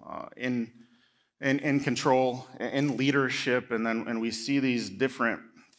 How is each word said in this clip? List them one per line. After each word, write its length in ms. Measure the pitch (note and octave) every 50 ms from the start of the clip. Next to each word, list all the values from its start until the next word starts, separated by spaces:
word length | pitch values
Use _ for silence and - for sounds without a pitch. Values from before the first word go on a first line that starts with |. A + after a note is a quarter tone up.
| -
uh, 200 | - D#2 - - - -
in, 340 | - B2 B2+ B2 A#2+ A2+ A2+ - - - _ _ _ _ _ _ _ _ _ _ -
in, 180 | - C3+ C3+ C#3
in 200 | C#3+ D3 C#3 C#3
control, 680 | C#3 C#3+ A#2+ - - D3 C3 C3 C3 B2+ B2 B2+ - - - -
i-, 40 | A2+
in 340 | A2+ - C#3 C#3+ D3 A#2+ A2+
leadership. 720 | C3+ C#3 C3+ C#3+ C3+ B2 C3 - - B2+ B2 B2+ B2+ -
And 140 | A#2+ A2 A2+
then, 200 | A2+ A2+ A2+ -
and 140 | - A#2 A2+
we 100 | A2+ A2+
see 280 | A2 - - C#3 C#3 C#3
these 320 | C3+ C3 B2 A#2 A2 G2
different 500 | G2 F#2+ C3 C3 - - A#2+ A2+ F#2+ - - - - - - _ _